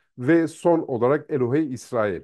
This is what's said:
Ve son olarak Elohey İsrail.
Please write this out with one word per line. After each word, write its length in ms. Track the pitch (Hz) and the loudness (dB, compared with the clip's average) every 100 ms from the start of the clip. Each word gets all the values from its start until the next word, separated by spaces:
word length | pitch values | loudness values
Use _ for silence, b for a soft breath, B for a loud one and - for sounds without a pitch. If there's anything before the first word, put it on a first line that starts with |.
| _ - | _ -8
Ve 300 | 123 165 156 | 2 2 2
son 320 | - 180 165 | -2 0 0
olarak 520 | 151 123 120 147 - | 0 0 0 0 -2
Elohey 420 | 147 120 139 156 | -2 0 0 -2
İsrail. 480 | 123 - 123 104 85 | -6 -6 -2 -2 -2